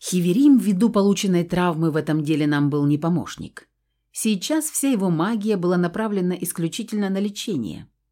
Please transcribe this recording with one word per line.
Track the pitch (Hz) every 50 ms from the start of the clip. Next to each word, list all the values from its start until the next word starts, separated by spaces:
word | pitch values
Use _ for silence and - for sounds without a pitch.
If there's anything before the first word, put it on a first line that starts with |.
| -
Хиверим, | - 180 185 170 180 175 240 277 294 277 233
ввиду | 185 208 196 180 233 226
полученной | - 202 196 202 196 190 - 196 180 175 170
травмы, | 170 - 185 180 180 160 156 165 160 147
в |
этом | 156 147 160 151 156 147
деле | 147 160 143 156 147
нам | 147 143 143 143
был | 143 147 143
не | 143 147 147
помощник. | 156 165 175 156 92 - - - 82 - - - - _ _ _ _ _ _ _ _ _
Сейчас | - - - 220 214 185 - - 302 320 302
вся | - - - - 277
его | 262 196 196 185
магия | 170 156 165 208 233 214 196 220 208
была | 185 170 180 185
направлена | 180 175 170 170 202 220 220 208 196 180 180 185 180
исключительно | 175 170 - - 165 165 - - 220 - 220 208 202 190
на | 190 196
лечение, | 202 208 202 - - 240 190 135 110 87 73 71 - - _ _ _ _